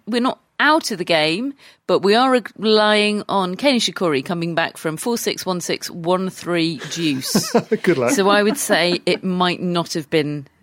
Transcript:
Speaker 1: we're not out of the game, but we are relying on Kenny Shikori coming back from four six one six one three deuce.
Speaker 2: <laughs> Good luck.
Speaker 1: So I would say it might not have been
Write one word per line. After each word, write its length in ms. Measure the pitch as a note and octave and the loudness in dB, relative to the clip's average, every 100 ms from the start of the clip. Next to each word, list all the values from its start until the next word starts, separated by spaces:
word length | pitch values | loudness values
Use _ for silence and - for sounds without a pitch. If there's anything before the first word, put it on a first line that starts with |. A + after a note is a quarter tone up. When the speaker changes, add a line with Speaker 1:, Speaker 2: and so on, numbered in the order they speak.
| - | -4
Speaker 1:
we're 140 | A#3+ | -2
not 180 | B3 - _ - | 0 -2 _ 0
out 320 | C4+ D#4 - | 2 2 0
of 60 | F#3+ | -4
the 80 | F3 | 0
game, 480 | E3 D#3 E3+ C4+ C4+ - _ - | 2 2 0 -4 -10 -18 _ 0
but 120 | F3 | 2
we 160 | F#3+ A3 | 4 4
are 260 | C4 B3+ - - | 4 2 0 -4
relying 680 | G#3 G#3+ G#3+ G#3 G#3 G#3 - | 2 4 4 4 2 0 -2
on 260 | G3 F#3 F#3 | -2 -2 0
Kenny 240 | C#4 B3 | 0 2
Shikori 460 | G3+ - F3+ C#3 - | 0 -2 0 0 -2
coming 300 | F3 E3+ E3 | -4 -2 -2
back 200 | E3 - | -2 -4
from 220 | E3 D#3 | -6 -4
four 200 | A#3+ A#3 | -4 -2
six 280 | - - - | -2 -4 -4
one 160 | F3+ | -4
six 280 | D#3+ F3 - | -4 -6 -6
one 400 | F3 E3 F3+ F#3 | -6 -2 0 -2
three 520 | - E3+ F3 E3 D3 D3 | -6 -4 -2 0 -4 -8
deuce. 600 | E3 E3 C3 C3 G#3 - | -4 -2 -2 -2 -2 0
Speaker 2:
<laughs> 300 | A#3 - G#3+ | 0 0 0
Good 140 | - C#3+ | 0 2
luck. 140 | A#2+ | 2
Speaker 1:
So 160 | C#3+ G3 | 2 4
I 140 | G3+ | 4
would 140 | G#3 G3 | 2 0
say 420 | - F#3 F3 F3 - | 0 2 2 0 -2
it 180 | G#3+ | -2
might 380 | F#3+ F3+ F3+ F3 | -2 0 0 0
not 320 | F3+ F3 E3 | -2 -2 -2
have 160 | E3+ D3 | -6 -2
been 380 | D#3+ D3 D3 C3+ _ | 0 0 -4 -10 _